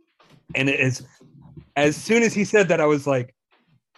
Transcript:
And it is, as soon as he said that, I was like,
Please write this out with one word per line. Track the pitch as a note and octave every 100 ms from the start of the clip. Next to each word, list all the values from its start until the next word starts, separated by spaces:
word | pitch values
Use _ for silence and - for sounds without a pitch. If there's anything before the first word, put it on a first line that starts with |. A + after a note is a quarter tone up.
| _ _ _ _ _ B2
And | C3+
it | C#3
is, | C3 B2 - _ _ - - - - -
as | D3 D3
soon | - A3+
as | A3+
he | G#3
said | G3 G#3+ F3+
that, | E3
I | D3+
was | D3+ C3+
like, | C3+ B2 _ _ _ _ _ _